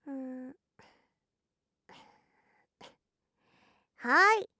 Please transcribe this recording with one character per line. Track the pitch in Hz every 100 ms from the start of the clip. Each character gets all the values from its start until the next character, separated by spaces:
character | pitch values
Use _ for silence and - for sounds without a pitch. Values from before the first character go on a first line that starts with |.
| 294
う |
ん。 | 269 262 254 254 - _ _ - _ _ _ _ _ _ _ _ _ - - - _ _ _ _ _ _ _ - _ _ _ _ _ _ _ _ _ _ _
は | 240 294 392 440
い。 | -